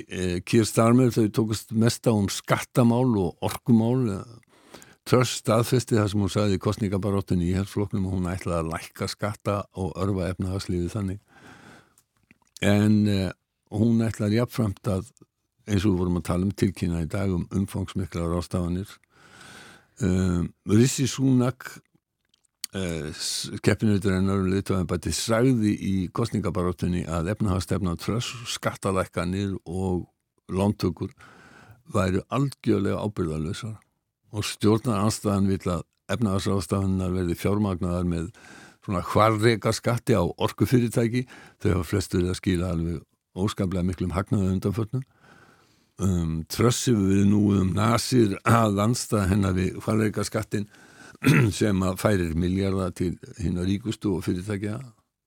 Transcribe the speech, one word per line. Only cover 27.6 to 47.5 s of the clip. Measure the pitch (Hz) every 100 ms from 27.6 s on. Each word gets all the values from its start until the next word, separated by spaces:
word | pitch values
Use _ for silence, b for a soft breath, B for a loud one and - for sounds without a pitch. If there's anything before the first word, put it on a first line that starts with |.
| - 95 92 85
Truss, | - 104 - 120 120
skattalækkanir | - - - 101 95 87 - 87 95 101 92 -
og | 92 95 90 - _ _ _ -
lántökur | 90 101 107 98 82 98 - B B B B B B -
væru | 104 92 92 -
algjörlega | 117 139 - 117 104 98 95
ábyrgðarlausar | 104 - 85 78 78 - 110 107 _ _ _ _ _
og | 104 104
stjórnarandstaðan | - 104 110 127 104 107 - 107 101 98
vill | 95 95
að | 85 - _ -
efnahagsráðstafanirnar | 98 110 98 104 98 92 101 98 95 92
verði | 92 87 85
fjármagnaðar | 95 104 104 90 90 87 87
með | 85 85 - B B B B
svona | - 90 87
hvarreka | 104 107 110 113 110 117
skatti | 110 - 120 - 107
á |
orkufyrirtæki. | 85 - 107 - 113 127 117 - 113 123 127 B B B
Þau | 101
hafa | 92 90
flest | 104 -
verið | 92 90
að | 92
skila | - 90 92
alveg | 85 85 82 - _ _ 95
óskaplega | 101 - 98 92 90
miklum | 92 92
hagnaði | 80 104 110 95
að | 95
undanförnu. | 104 98 110 127 131 b b b b b b b b -
Um, | 98 90 82 80 80
Truss | - 110 - -
hefur | 113 95
verið | 98 101
nú | 104 104